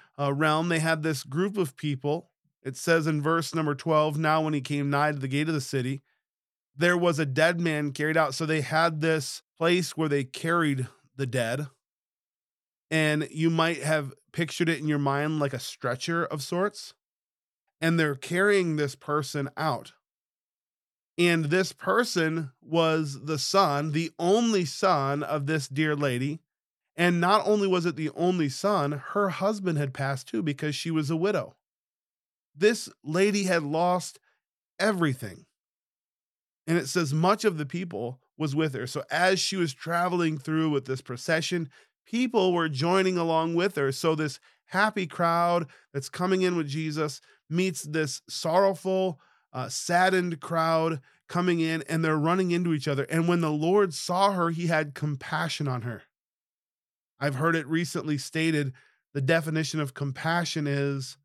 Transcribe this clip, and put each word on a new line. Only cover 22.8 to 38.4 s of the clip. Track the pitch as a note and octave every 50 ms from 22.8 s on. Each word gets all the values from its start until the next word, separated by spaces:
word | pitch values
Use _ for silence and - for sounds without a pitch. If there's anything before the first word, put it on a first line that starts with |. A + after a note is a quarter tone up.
| E3 D#3+ D#3+ D#3+ D#3 C#3+ C3+ - C#3
the | D3+ D#3
son, | C3 - - - G3 F#3+ D3+ C#3+ C#3+ D3+ D#3+
the | C#3+ D#3+ E3 D#3 -
only | - E3+ F3+ G3+ A#3 A#3 A3+ G#3+ F#3+ E3+
son | C3+ - - G3+ F#3+ E3+ C#3+ C3+ C3+ C#3+ D3 -
of | - D3 D3+ C#3
this | D3+ D#3+ D3+ C3+
dear | - C3+ D3 D#3 D3+ D3+
lady. | C#3+ D3 C#3 A#2+ A#2+ C3 D3 E3 - _ _ _ _ _ _ _ _ _ _ _
And | D#3+ F3 F3+ F3 E3+
not | E3+ F3+ G#3 G#3+ -
only | G#3 G#3+ G#3 G3
was | F#3+ F#3 F3+ E3
it | F3 C#3
the | C#3+ D#3 D3
only | - - E3+ F3+ F#3 F3 D#3
son, | C3+ C3 - - G3+ G#3 E3+ C#3+ C#3+ D3 C3+ - -
her | - G#3 G3+ F#3+
husband | C#3+ - F#3+ G#3 A3 G3+ F#3+ F3+ D#3+
had | D3 D3 C#3 C3
passed | - C3+ C3+ C3+ C3 - -
too | - A3
because | F3 D3 C#3 - D#3 D3+ C#3+
she | - - E3
was | D#3+ D#3 D3 C3+
a | E3
widow. | D#3+ F3+ G#3 G#3+ C#3+ A2+ - - _ _ _ _ _ _ _ _ _ _ _ _ _ _ _ _ _ _ _ _
This | C#3+ F#3+ A3 A#3+ - - - - _ -
lady | C#3+ D#3 F3+ G3 G#3+ G3+ G#3 G3
had | F#3 F3+ E3+
lost | D3 C#3+ D3+ D#3+ F3 F3+ F3+ F3+ - - - - _ _ _ _ _ _ _ _ _ _ _ -
everything. | F#3 A3 G#3 F3 E3+ C#3+ B2+ - - G2 - - - _ _ _ _ _ _ _ _ _ _ _ _ _ _ _ _ _ _ _ _ _ _ _ _
And | D#3+ E3
it | F3 C3
says | C3 - F3+ E3 C3 D3
much | D#3 E3+ F#3 A3 G#3+ A3+
of | G#3 E3+
the | D3+ D3
people | C3+ - E3+ F#3+ E3+ - G2 A#2+ A#2+ B2+ - _ _ _
was | -